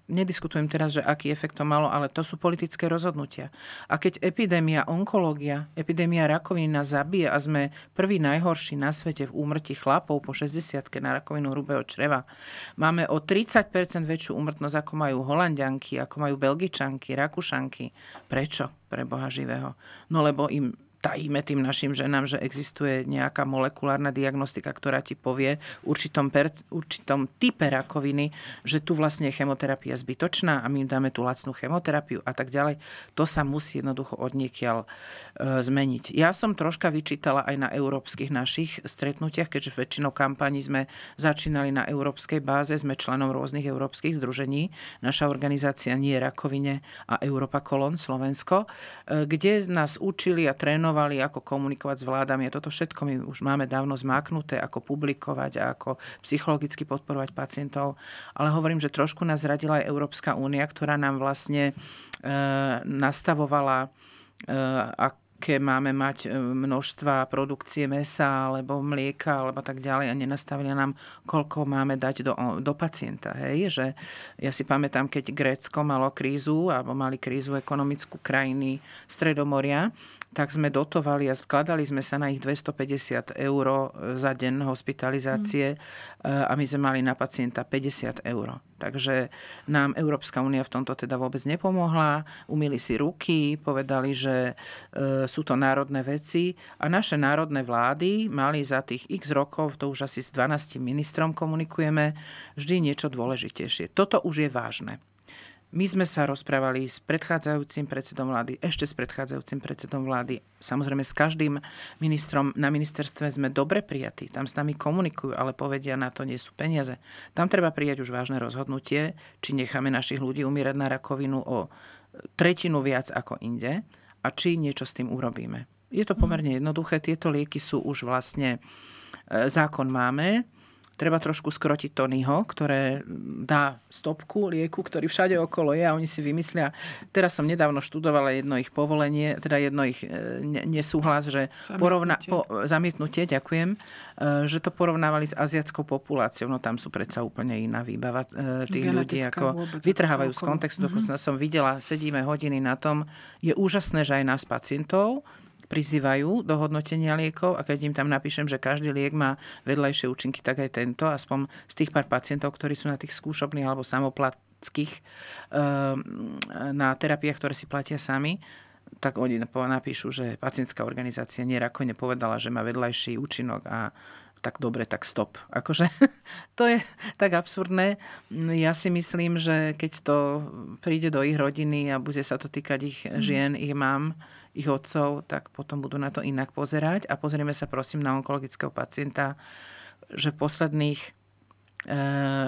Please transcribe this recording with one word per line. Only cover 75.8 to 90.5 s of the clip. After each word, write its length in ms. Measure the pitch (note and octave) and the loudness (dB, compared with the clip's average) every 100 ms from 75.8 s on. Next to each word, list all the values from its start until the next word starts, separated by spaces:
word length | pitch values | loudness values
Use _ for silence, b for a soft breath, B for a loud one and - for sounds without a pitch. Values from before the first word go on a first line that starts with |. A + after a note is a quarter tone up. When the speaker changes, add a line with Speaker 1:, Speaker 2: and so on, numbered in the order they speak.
Speaker 1:
malo 300 | D3 C3+ C3+ | 0 2 0
krízu 580 | - C3+ C#3+ C#3 D#3 F3+ | 0 -2 0 0 2 2
alebo 240 | C3+ B2 | 0 0
mali 240 | C3 C3 C3 | -2 -2 -2
krízu 380 | - B2+ C3+ | -4 -4 -2
ekonomickú 640 | C#3 - C#3+ C#3 C#3+ - - | -4 -2 -2 0 -2 -4 -6
krajiny 600 | - C3+ C3+ C3 C3+ C3+ B B B | -2 0 2 0 -2 -2 B B B
Stredomoria, 800 | - D#3+ D3 C#3+ C#3 C#3 C#3+ G3 B B B B | 0 2 4 2 2 2 2 0 B B B B
tak 240 | - D3 | -2 0
sme 160 | D3 D3+ | 2 2
dotovali 560 | C3+ D3+ E3+ D3 C#3+ C#3 | 2 2 0 2 2 2
a 80 | |
skladali 480 | C3 - C#3 D#3+ D#3+ | 0 2 2 2 0
sme 240 | C#3+ C#3 C3+ | 0 0 0
sa 80 | |
na 160 | C#3 C#3+ | 0 0
ich 80 | C3+ | -2
dvestopäťdesiat 960 | B2 C#3+ - D3 C3+ C#3 - B2 C3 | -2 0 -2 -2 -2 0 0 0 -2
eur 560 | - C#3 C#3 C3 C3+ C3+ - C2+ | -2 2 4 4 2 0 -4 -6
za 160 | B2+ C3+ | 0 0
deň 320 | C3 B2+ C3 | 0 0 0
hospitalizácie, 1120 | C#3 C3 - C3+ C3 C3+ C3 C3 G#2+ C#3+ C#3 | 0 0 -2 -2 -2 0 0 0 2 2 2
Speaker 2:
Mm. 40 | D3 B B B B | -2 B B B B
Speaker 1:
e, 240 | - C#3 C#3 | -2 2 2
a 60 | |
my 80 | C#3 | 2
sme 180 | C#3 C#3+ C#3 | 2 2 2
mali 140 | C3 | 2
na 160 | B2+ B2+ | 2 0
pacienta 480 | C3 - B2 B2 - | -2 -2 -2 -2 -2
päťdesiat 560 | C#3 C3+ - A#2 A#2+ | -2 0 0 -2 -4
eur. 380 | - A#2 A2+ B2 - - | -6 -4 -4 -8 -14 -10
Takže 480 | - C3+ C3 C3 B2 B B B - | -8 -4 0 2 0 B B B 0
nám 240 | D3 C#3+ | 2 2
Európska 460 | - D#3 C#3+ - - | 2 2 2 0 0
únia 240 | C3+ | 2